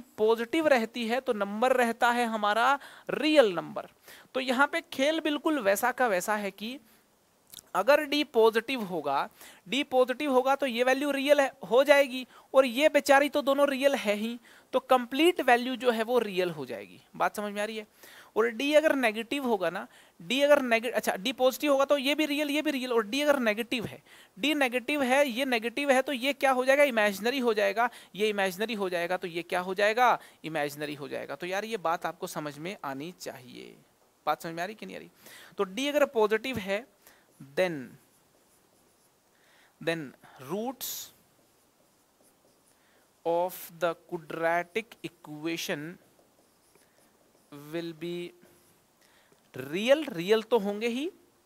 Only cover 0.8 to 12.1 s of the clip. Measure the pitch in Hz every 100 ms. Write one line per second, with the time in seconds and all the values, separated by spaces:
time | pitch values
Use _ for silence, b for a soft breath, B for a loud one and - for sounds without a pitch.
0.8 | 226 240 220 254 262 208 202 214 254 254
1.8 | 233 233 240 240 233 220 208 214 254 277
2.8 | B B - 196 302 302 214 165 151 143
3.8 | - _ B B B 254 262 247 294 330
4.8 | - - 285 320 311 294 330 294 196 202
5.8 | 247 247 247 180 214 208 196 - 220 269
6.8 | b b _ _ _ _ _ - - 175
7.8 | 214 294 294 294 294 226 226 220 226 262
8.8 | 185 170 139 139 202 B B B 175 180
9.8 | 190 254 247 247 302 254 262 277 277 233
10.8 | 254 269 285 277 277 294 269 - 180 240
11.8 | 285 285 277